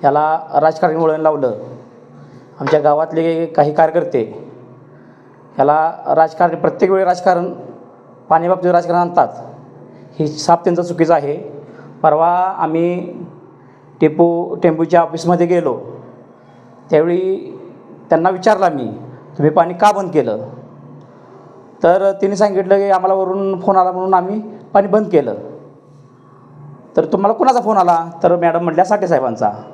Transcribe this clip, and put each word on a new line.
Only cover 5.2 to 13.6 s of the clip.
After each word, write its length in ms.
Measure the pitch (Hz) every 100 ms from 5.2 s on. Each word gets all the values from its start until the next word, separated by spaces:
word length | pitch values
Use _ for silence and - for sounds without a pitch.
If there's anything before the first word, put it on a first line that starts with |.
| - - - -
याला 340 | 139 151 156 - -
राजकारण, 480 | 147 160 - 175 160
प्रत्येक 360 | 160 - 185
वेळी 140 | 190 185
राजकारण, 480 | 180 190 175 175 - - - - - - - -
पाण्याबाबतीत 420 | 160 170 185 180
राजकारण 260 | 175 165 175
आणतात, 300 | 175 175 127 - - - - - - - - -
ही 80 | 156
साफ 360 | 147 - 170
त्यांचं 180 | - 170
चुकीचं 320 | 170 170 160
आहे. 220 | 165 143 147 - - - - - -
परवा 260 | 156 151 165 180 185 -
आम्ही 560 | 160 160 170 175 - - - - - -